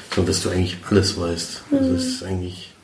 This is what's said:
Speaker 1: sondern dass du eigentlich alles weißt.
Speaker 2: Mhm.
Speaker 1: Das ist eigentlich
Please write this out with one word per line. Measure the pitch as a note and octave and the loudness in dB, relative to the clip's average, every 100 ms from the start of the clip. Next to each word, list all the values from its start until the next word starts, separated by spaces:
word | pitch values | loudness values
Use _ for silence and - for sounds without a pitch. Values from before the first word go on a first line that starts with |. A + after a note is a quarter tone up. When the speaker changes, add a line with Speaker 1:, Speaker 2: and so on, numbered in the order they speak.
| - | -6
Speaker 1:
sondern | - F2 | 0 2
dass | F#2+ | 2
du | - | 0
eigentlich | F#2 F#2 - - | 2 0 -2 2
alles | G2+ F#2 F#2 | 4 4 2
weißt. | E2+ E2+ - - - | -2 -2 -6 -10 0
Speaker 2:
Mhm. | C#4 C4 | 2 2
Speaker 1:
Das | C4 | 2
ist | C4 B3+ | -2 -4
eigentlich | - F#2 F2+ F2+ - - | -4 -4 -4 -8 -16 -20